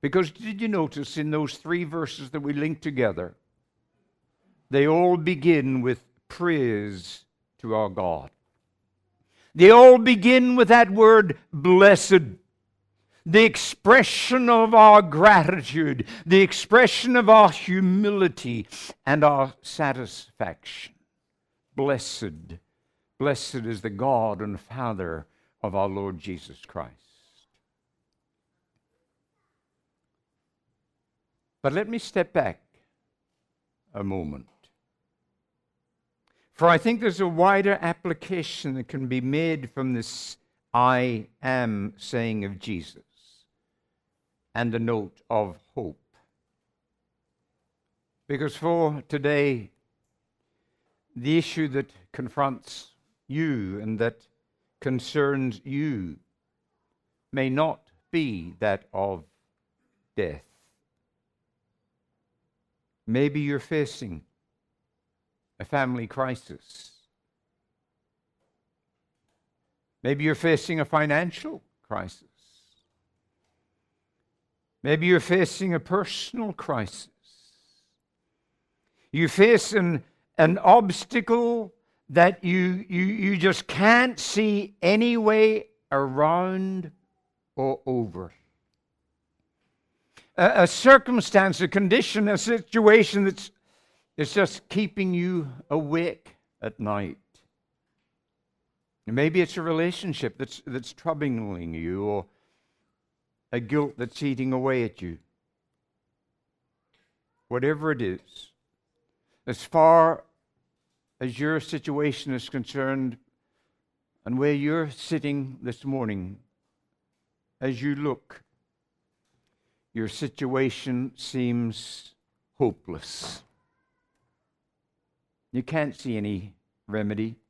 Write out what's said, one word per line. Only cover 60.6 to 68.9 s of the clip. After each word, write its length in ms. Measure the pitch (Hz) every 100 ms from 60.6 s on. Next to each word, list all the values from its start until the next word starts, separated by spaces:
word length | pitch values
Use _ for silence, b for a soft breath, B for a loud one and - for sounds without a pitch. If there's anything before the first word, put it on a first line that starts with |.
| _ _ _ _ _ _ _ _ _ _ _ _ _ _ _ _ _ _ _ _ _ _ _ _ -
Maybe 320 | 120 143 143
you're 200 | 143 143
facing 680 | - 156 143 - 113 80 _ _ _ _ _ _ _ _ _ _ _ _ _ _
a 60 |
family 420 | - 143 131 123 113
crisis. 840 | - 131 120 - - _ - - _ _ _ _ _ _ _ _ _ _ _ _ _ _ _ _ _ _ _ _